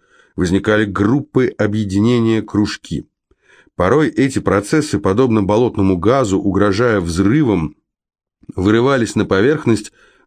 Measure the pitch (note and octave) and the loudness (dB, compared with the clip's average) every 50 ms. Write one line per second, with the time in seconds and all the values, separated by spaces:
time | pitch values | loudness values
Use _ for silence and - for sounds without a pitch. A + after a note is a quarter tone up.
0 | _ _ _ _ _ _ _ - F2+ F2 F2+ G2 F#2+ A2 G#2+ G#2+ A2 G2+ F#2 F#2+ | _ _ _ _ _ _ _ -4 -2 0 0 0 0 0 0 0 0 -2 -2 -2
1 | G2+ G#2 B2+ D3 B2+ - - C3 B2+ - - - G#2 G#2+ G2+ A2 G#2+ G2 F#2 G2 | 0 0 0 0 -2 -2 -2 0 0 0 0 -2 -4 -2 -2 -4 -4 -2 -2 0
2 | G#2 A#2 B2 A#2+ A2+ A2+ A2+ A2 G#2+ - - G#2 G#2+ G2+ - - - - - - | 2 2 2 2 0 0 0 -2 -2 -2 -2 -2 -2 -2 -4 -8 -12 -10 -10 -10
3 | - - _ _ _ _ _ _ _ _ _ _ _ _ _ - F2 F#2 A#2+ D3+ | -10 -12 _ _ _ _ _ _ _ _ _ _ _ _ _ -2 0 2 2 2
4 | D#3 A#2 - - C3+ C3+ C3+ G2+ - - F#2+ G2+ - - - D#3 D3 - - G2+ | 2 0 0 0 0 0 0 -2 -2 0 0 0 0 0 0 -2 0 0 -2 -2
5 | G2+ F#2+ G2 A2 C3+ C3 A2 A2 G2+ F#2 G#2 A2 B2+ A2+ - - G2 F#2+ F#2+ F2+ | -2 0 0 2 2 2 2 0 0 2 2 2 0 0 0 0 0 0 0 0
6 | E2+ G#2+ B2+ C#3 C3 G#2 F#2+ F#2+ - G2+ F2+ F#2+ G2+ G#2 G2 G2 B2 A#2+ A2 G2+ | 0 0 0 0 0 0 0 -2 0 0 0 0 0 0 0 0 0 0 0 0
7 | F2 E2+ E2 E2+ G2 G2 A#2+ D#3 D#3 A#2+ G2+ F2+ D#2+ D2 - _ _ _ _ _ | -2 -2 -2 0 2 2 2 2 2 2 0 0 -2 -4 -6 _ _ _ _ _
8 | _ _ _ _ _ _ _ _ _ - - - F#2 G2+ G#2+ A2+ A#2+ C3+ C#3 C3 | _ _ _ _ _ _ _ _ _ -12 -6 -2 0 2 2 4 2 2 0 0
9 | A2+ G2+ - A2+ G2+ E2+ - G2 G#2 C3 D#3 D#3 - B2 A2+ G2+ - - - _ | -2 -2 -2 -2 -2 0 0 0 2 0 0 0 0 0 0 0 -2 -8 -20 _
10 | _ _ _ _ _ | _ _ _ _ _